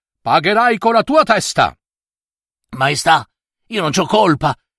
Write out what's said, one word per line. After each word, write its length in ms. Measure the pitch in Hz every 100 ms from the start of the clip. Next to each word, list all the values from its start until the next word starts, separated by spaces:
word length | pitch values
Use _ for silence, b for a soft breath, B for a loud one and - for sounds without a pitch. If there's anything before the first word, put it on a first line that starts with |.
| _ _
pagherai 580 | 117 151 160 214 240 226
con 140 | 226
la 100 | 233
tua 220 | - 311
testa." 520 | - 208 - - 95 - _ _ _ _ _ _ _ _ _ 131
"Maestà, 520 | 135 143 165 156 - _ _ _ -
io 120 | 220
non 100 | 156
c'ho 160 | 160 160
colpa, 480 | 214 196 147 151 - _